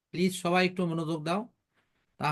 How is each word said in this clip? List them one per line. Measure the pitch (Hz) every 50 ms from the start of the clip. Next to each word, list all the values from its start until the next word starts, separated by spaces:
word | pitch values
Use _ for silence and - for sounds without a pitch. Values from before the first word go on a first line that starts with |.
| _ _
প্লিজ | - 160 185 190 185 - -
সবাই | 175 175 180 185 180
একটু | 180 185 180
মনোযোগ | 170 160 165 160 151 165 156 151
দাও, | 160 175 202 240 - _ _ _ _ _ _ _ _ _ _ _ _ _ -
তা | - 151